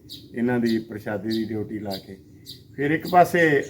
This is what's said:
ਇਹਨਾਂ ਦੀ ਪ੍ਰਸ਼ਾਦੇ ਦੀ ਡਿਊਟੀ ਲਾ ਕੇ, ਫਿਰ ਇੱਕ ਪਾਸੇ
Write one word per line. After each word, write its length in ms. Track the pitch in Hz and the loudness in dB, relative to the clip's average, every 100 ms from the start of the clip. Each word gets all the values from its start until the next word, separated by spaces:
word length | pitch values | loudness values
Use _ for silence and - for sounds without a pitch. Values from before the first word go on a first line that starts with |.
| - - - | -18 -20 -12
ਇਹਨਾਂ 240 | 120 120 123 | -4 0 0
ਦੀ 200 | 117 113 | 0 0
ਪ੍ਰਸ਼ਾਦੇ 520 | 110 104 110 104 110 | -4 -10 -6 -6 -4
ਦੀ 140 | 110 | -4
ਡਿਊਟੀ 340 | 107 110 101 107 | -4 -6 -6 -8
ਲਾ 120 | 104 | -8
ਕੇ, 280 | 95 - 95 - - - - - - | -8 -10 -20 -20 -20 -20 -20 -14 -4
ਫਿਰ 140 | 143 | 0
ਇੱਕ 180 | 160 170 | 0 4
ਪਾਸੇ 560 | 180 170 175 160 139 | 6 6 4 4 4